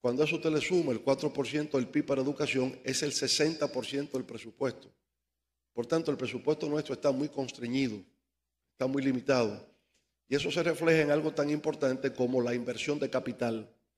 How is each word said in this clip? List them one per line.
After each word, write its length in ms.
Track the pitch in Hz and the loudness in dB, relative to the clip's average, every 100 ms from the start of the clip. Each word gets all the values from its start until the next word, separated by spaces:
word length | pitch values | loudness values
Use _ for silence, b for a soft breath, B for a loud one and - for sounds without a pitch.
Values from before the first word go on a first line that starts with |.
Cuando 200 | 123 127 | 0 2
a 40 | 151 | 0
eso 100 | 165 | 2
usted 160 | 160 | 0
le 100 | 151 | 0
suma 300 | - 180 156 | 2 2 2
el 100 | 113 | 0
cuatro 320 | - 135 151 | 2 2 0
por 140 | 139 123 | -2 -2
ciento 300 | 147 151 139 | -2 0 0
del 100 | 123 | 0
pib 180 | 147 143 | 0 0
para 160 | 135 | 0
educación, 580 | 131 143 147 131 127 127 | 0 -2 0 0 0 -2
es 180 | 127 131 | -4 -2
el 100 | 147 | -2
sesenta 600 | - 131 - 156 160 143 | -2 0 2 2 2 -2
por 140 | 127 113 | -2 -4
ciento 320 | 139 143 131 | -4 -4 -6
del 80 | - | -6
presupuesto. 680 | 117 110 - 131 - - _ _ _ _ _ _ _ _ | -12 -14 -4 -4 -4 -18 _ _ _ _ _ _ _ _
Por 140 | - 117 | -8 0
tanto, 240 | 165 165 | 0 0
el 60 | 135 | -2
presupuesto 520 | 127 127 135 151 156 | -4 -4 -2 -2 0
nuestro 240 | 151 147 | -2 -2
está 180 | 135 147 | 0 0
muy 160 | 131 147 | 0 -2
constreñido, 720 | 143 127 - 120 131 131 104 90 _ _ _ _ _ _ | -4 -6 -6 -2 0 0 -2 -12 _ _ _ _ _ _
está 160 | _ 131 | _ -2
muy 140 | 139 | 0
limitado. 680 | 135 127 120 131 113 101 - _ _ _ _ _ _ | 0 0 4 4 4 -2 -14 _ _ _ _ _ _
Y 60 | 139 | -2
eso 160 | 165 | 0
se 120 | 175 | 0
refleja 380 | 165 160 165 160 | 0 2 4 6
en 100 | 147 | 6
algo 220 | 151 156 | 4 2
tan 160 | 151 147 | 0 0
importante 640 | 151 156 147 135 131 139 | 0 -2 0 0 0 -2
como 280 | 120 123 127 | 0 2 2
la 120 | 120 | 2
inversión 460 | 123 117 117 143 147 | 0 -4 -4 -2 0
de 100 | 139 | 0
capital. 600 | 127 127 113 120 113 107 _ _ | -2 -2 -2 -2 -2 -8 _ _